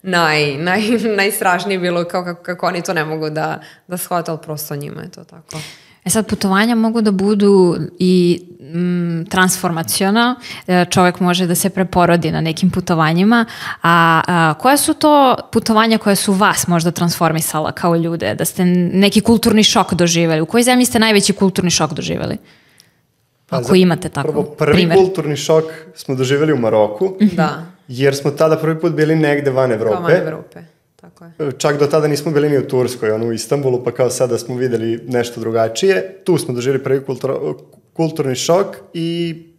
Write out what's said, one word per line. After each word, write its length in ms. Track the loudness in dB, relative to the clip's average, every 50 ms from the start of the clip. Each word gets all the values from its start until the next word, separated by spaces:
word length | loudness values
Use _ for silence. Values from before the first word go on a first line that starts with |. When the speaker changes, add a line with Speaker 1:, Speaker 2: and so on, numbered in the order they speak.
| -4
Speaker 1:
naj-, 540 | -2 0 0 2 2 2 2 0 0 -2 -4
naj-, 560 | -2 -2 -2 0 0 0 -2 0 0 -2 0
<laughs> 20 |
najstrašnije 600 | 0 0 -2 -2 0 0 0 0 0 -2 -4 -4 -2
bilo 240 | -2 -2 -2 -2 -4
kao 200 | -2 -4 -6 -6
kako, 200 | -6 -12 -12 -10
kako 240 | -12 -8 -4 -4
oni 140 | -4 -2 -4
to 120 | -6 -4 -4
ne 120 | -4 -4
mogu 240 | -4 -6 -6 -6 -6
da, 300 | -4 -4 -4 -4 -6 -10 -12 -20 -20 _ _
da 100 | -12 -12
shvate, 340 | -12 -8 -4 -4 -4 -4 -4
ali 80 | -8 -8
prosto 360 | -8 -10 -10 -10 -8 -10 -10
njima 260 | -10 -10 -12 -12 -14
je 100 | -16 -16
to 120 | -18 -20 -20
tako. 340 | _ -20 -20 -20 _ -16 -14 -14 -16 -20 -20 _ _ _ _ _
Speaker 2:
E 40 | -2
sad, 180 | 0 0 0
putovanja 480 | -2 -4 -2 0 0 2 2 2 2 2
mogu 260 | 0 0 0 0 0
da 100 | 0 0
budu 680 | 0 2 2 0 2 2 4 4 6 6 4 4 2 -2 -6 -8 -4 0
i, 420 | 2 4 4 4 4 2 2 0 -4 -16 -20 -20 -18
mm, 600 | -10 -6 -4 -2 -2 -2 -2 -2 -2 -4 -4 -6
transformaciona, 1120 | -2 2 2 4 2 2 -2 -2 -4 -2 -4 -4 -4 -2 -2 0 2 2 2 2 0 -2 -4 -10 -16 -16 -14 -4
e, 180 | 0 0 0 2
čovek 320 | 2 2 2 2 2 2 0
može 280 | 0 0 0 0 0
da 80 | 0 0
se 140 | 0 -2 -2
preporodi 600 | 0 -2 -4 0 2 2 4 4 2 2 0 -2
na 100 | -2 -2
nekim 280 | -2 -4 -2 0 0 0
putovanjima, 760 | 0 0 -2 -2 0 2 2 2 2 2 4 4 4 2 2 -2 -6 -12 -12 -12 -10 -2 2
a, 380 | 2 4 6 6 4 4 2 2
a 260 | 2 2 2 2 2 0
koja 220 | 2 2 2 2
su 160 | 4 2 -2 -2
to 420 | 2 4 4 6 6 6 4 2 0 -4 -2
putovanja 460 | -2 -2 0 2 2 2 4 4 2
koja 180 | 2 2 0 0
su 180 | 2 2 0 2
vas 340 | 2 2 2 2 0 0
možda 240 | 0 0 0 0 -2
transformisala 800 | -2 0 -2 -2 0 0 0 0 0 -2 -4 -4 -4 -4 -4 -4
kao 240 | -6 -2 0 0 0
ljude, 400 | 2 0 -2 -4 -2 -4 -4 -2
da 100 | -2 -4
ste 200 | -4 -2 0 2 2 2 2 0 2 2
neki 280 | 2 2 4 2 2
kulturni 420 | 2 4 2 2 2 2 4 4 4
šok 300 | 4 2 2 0 0 0
doživeli? 480 | 0 2 2 2 0 0 2 2 0
U 40 | -2
kojoj 180 | 0 0 2 2
zemlji 220 | 4 4 2 2
ste 140 | 2 2 2
najveći 340 | 2 4 4 2 2 2 0
kulturni 380 | 2 0 0 0 0 -2 0
šok 220 | 0 0 -2 -2 -2
doživeli? 440 | -8 -6 -6 -6 -6 -4 -6 -6 -8 -10 _ _ _ _ _ _ _ _ _ _ _ _ _ _ _ _ _ _ _ _
Speaker 3:
Pa 100 | _ -4
Speaker 2:
Ako 120 | -4 0
Speaker 3:
za-, 80 | 2 4
Speaker 2:
imate 340 | 4 4 4 2 -2 -4 -8
tako 180 | -6 -4 -4
Speaker 3:
prvo, 160 | -2 -2 -2 -4
prvi 280 | -4 -4 -2 0 2 4
Speaker 2:
primer. 240 | 4 4 4 4
Speaker 3:
kulturni 380 | 4 4 2 0 -4 -4 -4 -6
šok 260 | -4 0 2 2 2 2 0 -10 -16 -18 -20 -20
smo 200 | -16 -8 -6 -2
doživeli 380 | -2 0 0 2 0 2 2 2
u 40 | 0
Maroku, 540 | 0 2 4 4 2 2 0 -4 -4 -4 0
Speaker 2:
Mhm. 180 | 2 2 2 2
Speaker 1:
Da. 300 | 2 -2 -2 -2 -8 -12 -16 -20 _ _
Speaker 3:
jer 280 | -14 -4 0 0 0 0
smo 160 | 0 -4 -4
tada 260 | 0 2 2 2 2
prvi 220 | 0 0 -4 -2 -2
put 140 | -2 -2 0
bili 220 | 0 2 2 2
negde 360 | 2 2 2 0 0 0 -2
van 180 | 0 0 0 0
Speaker 1:
Kao 60 | 0
Speaker 3:
Evrope. 240 | 0 0 -2 -2 0 2
Speaker 1:
van 80 | 2 2
Evrope, 460 | 2 0 -4 -8 -10 -16 -18 -20 -20 -20 -20 _ _ _ _ _
tako 300 | _ -20 -20 _ _ -20
je. 260 | -20 -10 -6 -6 -6 -6
Speaker 3:
Čak 260 | -2 -2 -2 2 2
do 80 | 0
tada 200 | 2 2 2 2
nismo 240 | 0 -2 -2 -4 -2
bili 180 | 0 0 2 2
ni 80 | 0
u 100 | 0 0
Turskoj, 440 | 0 0 0 0 -2 -4 -4 -2 -2
ono, 140 | -2 -2 -2
u 80 | -4 -4
Istanbulu, 500 | -6 -4 -4 -2 -2 0 0 -2 0 -2
pa 80 | -6
kao 180 | -2 0 0 0
sada 280 | 0 -2 -2 -2 -2
smo 180 | -4 -4 -8 -6
videli 440 | -4 -2 -2 -2 -2 -2 -4 -4 -6 -6
nešto 340 | -4 -2 -2 -2 -4 -6 -8
drugačije. 840 | -6 -4 0 0 0 0 -2 0 0 2 2 0 -2 -8 -14 -8 -2
Tu 140 | -2 -2
smo 160 | -2 -2 -4 -6
doživjeli 300 | -4 -2 -2 -2 -2 0
prvi 160 | -2 -2 -2
kultura-, 540 | -2 -6 -8 -6 -4 -6 -4 -4 -6 -6 -8 -10 -14 _ -20 -20 _ _ _
kulturni 420 | -4 -4 -4 -4 -4 -4 -4 -4
šok 300 | -4 0 0 2 2 0 -2 -6 -16 -20 -12 -8
i 420 | -6 -6 -4 -4 -4 -4 -6 -6 -10 -16 _ _